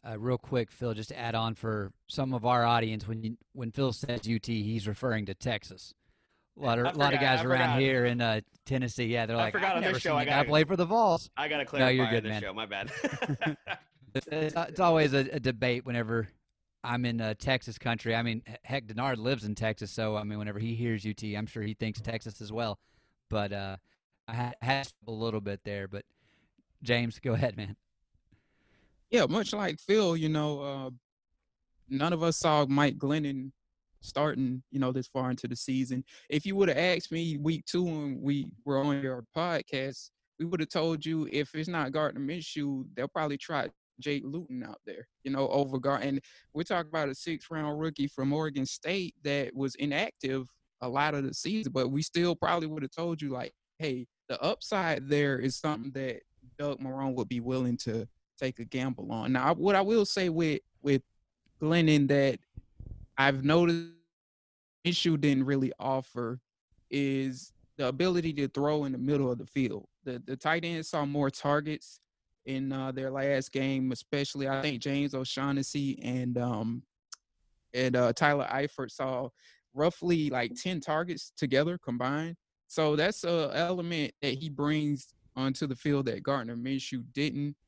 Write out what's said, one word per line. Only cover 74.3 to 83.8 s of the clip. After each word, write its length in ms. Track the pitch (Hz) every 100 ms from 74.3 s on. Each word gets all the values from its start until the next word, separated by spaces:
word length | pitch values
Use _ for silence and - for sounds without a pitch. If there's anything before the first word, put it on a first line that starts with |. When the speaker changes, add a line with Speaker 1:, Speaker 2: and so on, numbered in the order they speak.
| 143 135
Speaker 3:
I 140 | 135
think 200 | 151 127
James 320 | 139 139 143
O'Shaughnessy 840 | 135 131 - 139 139 131 143 139 -
and, 360 | - 127 123 123
um, 440 | 123 110 113 120 - _ _ - _ _ _ _ _
and, 200 | 123 127
uh, 200 | 127 123
Tyler 340 | 117 151 143 131
Eifert 400 | 131 143 - 123
saw 380 | - 131 127 127 _ - _ _
roughly, 560 | 131 156 - 175 165 151
like, 240 | 127 120 247
ten 240 | 180 180
targets 540 | 135 156 175 156 - -
together 420 | 139 131 156 175
combined. 600 | - 120 131 147 165 170 _ _ _
So 260 | - 156 151
that's 300 | 170 214 175
a 260 | 170 147
element 600 | - 170 185